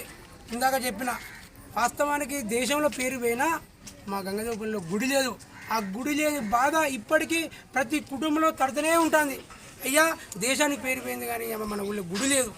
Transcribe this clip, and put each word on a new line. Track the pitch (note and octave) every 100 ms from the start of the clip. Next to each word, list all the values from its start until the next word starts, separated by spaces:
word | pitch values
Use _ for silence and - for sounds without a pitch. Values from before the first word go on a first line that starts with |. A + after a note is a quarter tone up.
| - - - - -
ఇందాక | A#3 C4 C4 B3
చెప్పిన, | G3+ B3+ - - - - - - G#3
వాస్తవానికి | A#3+ - D4 D4 C#4 C#4+ G#3+ A#3
దేశంలో | A#3+ D4 D4+ -
పేరు | B3+ C4
పోయినా | A#3+ A#3 D#4 D#4+ - - - - G3+
మా | G3 F#3+
గంగదేవపల్లిలో | G3+ A#3 A3 A3 G#3+ D#3+
గుడి | G#3 C4
లేదు. | C#4 C4 - - - -
ఆ | - G3 G3+
గుడి | C#4+ D4
లేని | D4+ D4 G#3+ A#3+
బాధ | C#4 D#4+ D#4 C4
ఇప్పటికీ | - D#4 D#4+ E4 D#4 - - B3+
ప్రతి | C#4 D4+ -
కుటుంబంలో | C4+ D#4 D4+ D#4+ D#4
తడుతూనే | C4+ C4 D#4 E4+
ఉంటుంది. | D#4+ D#4 C#4+ B3 - - - - C4
అయ్యా, | C#4+ D#4+ D#4 - - A#3
దేశానికి | C4 D4 C4+ B3+
పేరు | C4 B3+
పోయింది | B3 A#3+
కానీ | A#3 A3+ A3
ఏమో | G#3+
మన | G#3 G3+
ఊళ్ళో | G#3 F3
గుడి | F#3+ C4+
లేదు | C#4 A#3